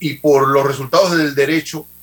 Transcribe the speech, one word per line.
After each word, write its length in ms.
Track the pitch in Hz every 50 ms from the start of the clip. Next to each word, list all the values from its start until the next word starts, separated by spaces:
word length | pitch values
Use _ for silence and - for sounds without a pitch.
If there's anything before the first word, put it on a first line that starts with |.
y 140 | - 151 135
por 340 | - - 151 143 135 135 131
los 180 | 139 139 135
resultados 480 | 139 139 131 135 127 160 170 196 180 170 165
del 160 | 156 147 139
derecho, 500 | 135 139 135 160 165 156 - - 156 151 - - -